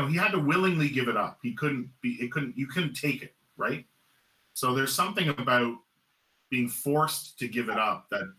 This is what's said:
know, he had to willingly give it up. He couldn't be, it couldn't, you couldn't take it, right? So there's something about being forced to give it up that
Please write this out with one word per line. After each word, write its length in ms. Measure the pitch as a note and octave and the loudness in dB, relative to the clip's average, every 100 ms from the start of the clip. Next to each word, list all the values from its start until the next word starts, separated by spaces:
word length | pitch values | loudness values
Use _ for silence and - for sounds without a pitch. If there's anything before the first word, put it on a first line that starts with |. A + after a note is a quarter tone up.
know, 60 | C#3 | 2
he 100 | E3 | 2
had 160 | G#3 | 2
to 60 | F#3+ | 2
willingly 500 | C#3+ E3+ F#3 E3 D3 | 4 4 4 4 2
give 180 | B2+ A#2+ | 2 2
it 80 | A2 | 0
up. 220 | F#2 - | -2 -4
He 120 | A#2+ | -8
couldn't 340 | A#2 D3 C3+ - - | -2 -2 -2 -6 -6
be, 120 | B2 A#2 | -6 -4
it 100 | A#2+ | -4
couldn't, 240 | D3+ C3+ C#3 | -4 -4 -4
you 80 | C#3 | -4
couldn't 280 | - D#3 | -2 -2
take 280 | - D3 B2+ | -2 -2 -2
it, 120 | C3+ - _ - | -8 -18 _ -6
right? 300 | - - - _ _ _ _ _ _ | -4 -4 -8 _ _ _ _ _ _
So 200 | - C3 | -4 0
there's 180 | C3 C3+ | 2 2
something 360 | - F#3 G3+ D#3+ | 0 0 0 0
about 480 | C3+ B2 B2 A#2+ A#2 - _ _ _ _ _ _ | 0 2 4 2 -2 -14 _ _ _ _ _ _
being 180 | B2+ A#2+ | -2 -2
forced 720 | - C#3+ D3 D#3 - - - | -2 0 2 2 -2 -10 -10
to 80 | A#2+ | -6
give 220 | A#2 A2 | -4 -2
it 100 | G2 | 0
up 300 | G#2+ - - | 0 -2 -4
that 220 | G2+ F#2 | -6 -6